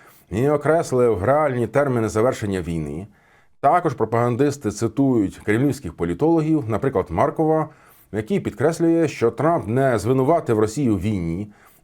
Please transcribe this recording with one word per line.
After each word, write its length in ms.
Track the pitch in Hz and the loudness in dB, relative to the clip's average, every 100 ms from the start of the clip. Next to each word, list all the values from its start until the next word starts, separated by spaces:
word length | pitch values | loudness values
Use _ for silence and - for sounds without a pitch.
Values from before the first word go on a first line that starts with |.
| - - _ | -20 -20 _
і 180 | 98 143 | -2 0
окреслив 720 | 147 143 165 - 127 120 98 | 2 2 0 2 2 4 2
реальні 440 | 104 151 147 123 110 | 2 2 2 -2 0
терміни 420 | 139 143 120 107 | 0 0 0 0
завершення 520 | 107 123 131 104 92 | 2 0 0 -4 -4
війни. 460 | 82 82 73 76 101 _ _ _ _ _ | -4 -6 -6 -8 -12 _ _ _ _ _
Також 340 | 139 175 165 | 2 2 0
пропагандисти 800 | 117 110 117 120 120 143 139 107 | -2 -2 0 0 2 0 0 -6
цитують 640 | - 113 139 139 120 90 - | -4 -4 0 2 2 0 -2
кремлівських 560 | - 110 143 - 85 | -2 0 0 -2 -8
політологів, 720 | - 85 85 156 165 151 156 110 | -6 -4 0 2 2 2 0 0
наприклад, 360 | 101 135 95 87 | -2 0 -2 -2
Маркова, 600 | 85 143 156 156 156 156 - - - _ | 0 0 0 0 0 -2 -10 -20 -20 _
який 280 | 220 214 196 | -8 -2 -4
підкреслює, 680 | 104 - 147 160 165 165 160 | -4 -2 -2 2 2 2 0
що 240 | - 117 | 0 -2
Трамп 360 | - 151 170 101 | 2 0 0 0
не 320 | 127 135 113 | 0 2 0
звинуватив 600 | 104 131 131 165 123 107 | 2 2 2 2 2 2
Росію 360 | 107 147 127 98 | 2 0 0 0
в 60 | |
війні, 500 | 104 101 82 87 104 - - _ | 0 -2 -4 -6 -8 -16 -20 _